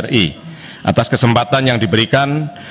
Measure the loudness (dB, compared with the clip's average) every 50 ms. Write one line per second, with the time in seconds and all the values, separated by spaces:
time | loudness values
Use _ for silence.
0 | 0 2 2 2 2 2 0 -6 -14 -18 -18 -18 -18 -20 -16 -6 -2 -2 0 0
1 | 0 0 0 2 2 2 2 2 0 0 0 0 2 2 0 0 0 2 2 2
2 | 2 2 2 2 2 2 0 -2 -4 -6 -10 -14 -18 -18